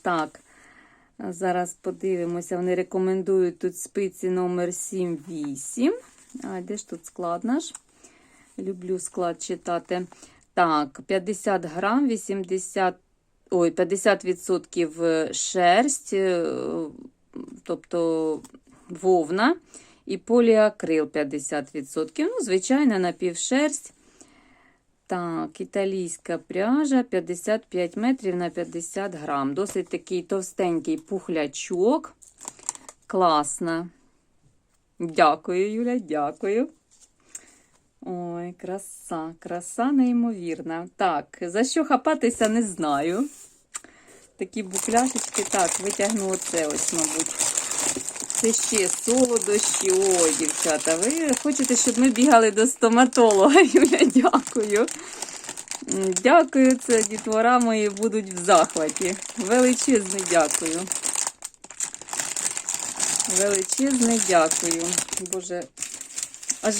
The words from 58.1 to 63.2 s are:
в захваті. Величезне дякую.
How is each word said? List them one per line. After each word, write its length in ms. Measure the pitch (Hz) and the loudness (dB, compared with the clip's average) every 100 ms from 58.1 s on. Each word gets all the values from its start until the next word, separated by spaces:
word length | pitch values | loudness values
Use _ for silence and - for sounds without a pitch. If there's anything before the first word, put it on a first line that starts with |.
| 214 196 | -2 -4
в 120 | 180 | -4
захваті. 680 | 175 311 330 208 156 - 185 202 - 226 | 6 6 6 0 -2 -2 -4 -4 -10 -6
Величезне 840 | 190 247 254 247 - 226 190 196 175 | 2 4 4 4 4 2 2 -4 2
дякую. 500 | 170 156 - 160 165 190 - - - - - - _ - - - - - - - - - - - - - - - - | 2 2 0 -2 -4 -4 -6 -4 -4 -6 -8 -20 _ -18 -10 -10 -10 -12 -8 -6 -4 -6 -6 -8 -8 -8 -6 -4 -2